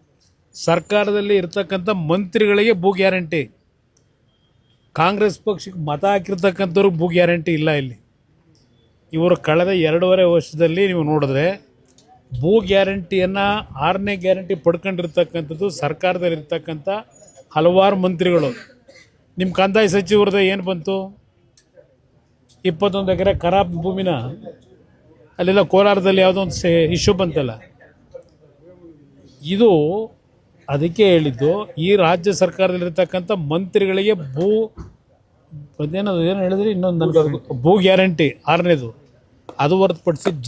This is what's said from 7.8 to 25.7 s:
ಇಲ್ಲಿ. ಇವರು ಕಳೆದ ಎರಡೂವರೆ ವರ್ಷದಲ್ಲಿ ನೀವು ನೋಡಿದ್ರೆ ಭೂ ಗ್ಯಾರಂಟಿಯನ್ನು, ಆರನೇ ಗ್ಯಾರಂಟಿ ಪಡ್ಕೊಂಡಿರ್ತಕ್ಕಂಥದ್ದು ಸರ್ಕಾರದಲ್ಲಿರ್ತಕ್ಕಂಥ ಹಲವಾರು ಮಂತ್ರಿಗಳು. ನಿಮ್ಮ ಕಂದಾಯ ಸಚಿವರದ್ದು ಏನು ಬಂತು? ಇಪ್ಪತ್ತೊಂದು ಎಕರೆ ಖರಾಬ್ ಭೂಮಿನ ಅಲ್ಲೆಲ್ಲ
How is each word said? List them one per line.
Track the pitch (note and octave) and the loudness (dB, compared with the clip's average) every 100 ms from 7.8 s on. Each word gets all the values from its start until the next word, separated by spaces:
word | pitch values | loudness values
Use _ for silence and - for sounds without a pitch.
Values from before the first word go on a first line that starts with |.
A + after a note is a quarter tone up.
ಇಲ್ಲಿ. | C3+ A#2 _ _ _ _ _ _ _ _ _ _ _ | -4 -12 _ _ _ _ _ _ _ _ _ _ _
ಇವರು | D#3+ F3 F3 - | -2 0 0 2
ಕಳೆದ | D#3+ F3+ F#3+ D#3+ | 0 2 0 0
ಎರಡೂವರೆ | E3 F#3 F#3 F3+ E3+ | 2 2 4 4 2
ವರ್ಷದಲ್ಲಿ | - D#3 E3 E3 G3 | 0 -2 0 2 0
ನೀವು | F3+ | 0
ನೋಡಿದ್ರೆ | D3+ D3+ C#3 C3+ E3 G3 _ _ _ _ _ _ _ B2 | 0 0 0 0 -2 -4 _ _ _ _ _ _ _ -6
ಭೂ | D3 A3 F#3+ | 2 2 4
ಗ್ಯಾರಂಟಿಯನ್ನು, | G3 F#3+ G3 E3+ F#3+ F#3 G3 G3+ G#3 - C3 D3+ | 2 2 -2 -4 -2 0 0 -2 -2 -6 -4 -2
ಆರನೇ | F#3+ G3+ G3+ | -2 -4 -4
ಗ್ಯಾರಂಟಿ | F3+ F#3 F3+ F#3 | 0 -2 -2 -2
ಪಡ್ಕೊಂಡಿರ್ತಕ್ಕಂಥದ್ದು | E3+ E3+ G3 F3+ E3+ E3 E3 E3+ D3 D#3 G3 D#3 | 0 0 -4 -6 -4 -2 -2 -4 -8 -6 -6 -4
ಸರ್ಕಾರದಲ್ಲಿರ್ತಕ್ಕಂಥ | D3 D#3 F#3 F3+ F3 E3 D3+ E3 - D#3 C#3+ G3+ A3 _ - - - D3+ | -6 -2 -4 -2 -2 -4 -6 -8 -8 -10 -6 -8 -8 _ -20 -20 -8 0
ಹಲವಾರು | D#3+ F#3 G3 G3+ | 2 4 4 2
ಮಂತ್ರಿಗಳು. | F#3 E3+ F3+ F3 C#3+ A#2+ - _ _ - _ _ _ - | 0 0 0 2 0 -6 -16 _ _ -20 _ _ _ -6
ನಿಮ್ಮ | F#3 | -4
ಕಂದಾಯ | F3+ G3 G3 G#3 | 0 0 2 2
ಸಚಿವರದ್ದು | F#3+ F3+ G#3 G3+ G3 F#3+ | 0 2 2 2 2 0
ಏನು | G3 | -2
ಬಂತು? | F3+ F#3 D#3 G3 F#3+ G3+ _ _ _ _ _ _ _ _ _ _ _ _ _ _ F#3 | -4 -6 -4 -6 -6 -14 _ _ _ _ _ _ _ _ _ _ _ _ _ _ -6
ಇಪ್ಪತ್ತೊಂದು | D#3+ G3+ F#3+ F#3+ | -2 -2 -2 -2
ಎಕರೆ | F3+ F#3+ F#3 | 0 0 0
ಖರಾಬ್ | F3 F#3+ F#3+ E3+ | 0 2 0 -4
ಭೂಮಿನ | E3+ F#3 F#3 D3 A#2+ D3+ - - _ _ _ _ _ _ _ - | -6 -4 -4 -4 -6 -12 -18 -20 _ _ _ _ _ _ _ -4
ಅಲ್ಲೆಲ್ಲ | F3+ G3 E3 | 0 2 4